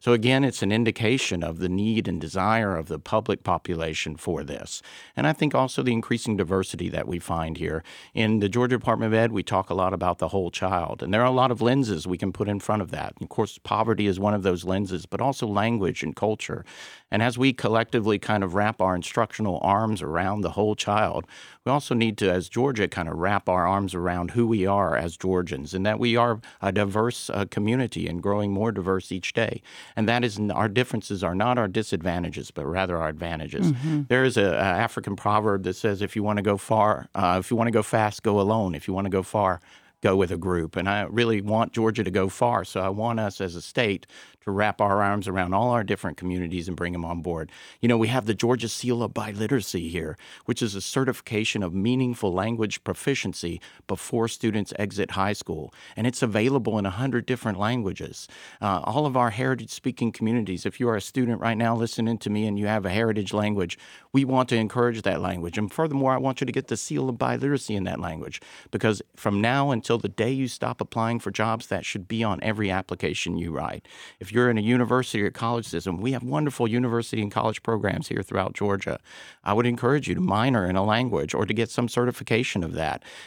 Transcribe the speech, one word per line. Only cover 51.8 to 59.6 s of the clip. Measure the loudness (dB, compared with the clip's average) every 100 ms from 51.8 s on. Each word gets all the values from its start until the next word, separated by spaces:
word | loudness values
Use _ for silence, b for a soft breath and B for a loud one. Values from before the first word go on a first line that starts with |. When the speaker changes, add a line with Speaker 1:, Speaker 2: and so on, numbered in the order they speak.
| 0 2 0 0 0
Speaker 1:
language | 0 0 0 -2 -4
proficiency | -6 -4 -2 -2 -2 -4 -6 -8 B B -8
before | -8 -4 0 0
students | 0 -2 0 -2 -4
exit | -4 -2 -4
high | 0 -2
school. | -2 -6 -8 -8 B B -4
And | -2
it's | 0
available | 0 2 2 2 0 0
in | 0
a |
hundred | -2 -2 -2 -2
different | -2 -2 -2
languages. | 0 0 -2 -6 -8 -12 -18 B B B
Uh, | 0 0
all | 0 0 2
of | 2
our | 2
heritage-speaking | 0 -2 -2